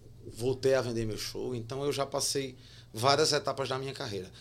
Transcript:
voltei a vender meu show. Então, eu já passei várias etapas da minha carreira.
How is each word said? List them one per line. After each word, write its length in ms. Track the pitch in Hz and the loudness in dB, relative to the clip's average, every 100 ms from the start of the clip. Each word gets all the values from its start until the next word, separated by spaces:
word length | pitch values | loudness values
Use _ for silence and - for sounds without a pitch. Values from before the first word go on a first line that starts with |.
| - - - | -18 -16 -14
voltei 380 | - 123 127 131 | -4 -2 2 4
a 80 | 131 | 4
vender 240 | 120 117 | 2 -2
meu 120 | 110 101 | -2 -2
show. 360 | - 101 117 | -6 -4 -4
Então, 280 | 123 113 135 | -4 -6 -2
eu 80 | 143 | -2
já 120 | 135 | 0
passei 500 | 139 143 - 139 135 - - - - | 0 0 0 -2 -4 -10 -20 -20 -12
várias 400 | 110 127 143 156 | 4 6 8 6
etapas 360 | 147 - 131 135 | 2 0 -2 -2
da 80 | 131 | -2
minha 160 | 135 | -4
carreira. 380 | 131 131 98 92 - | -6 -6 -6 -8 -14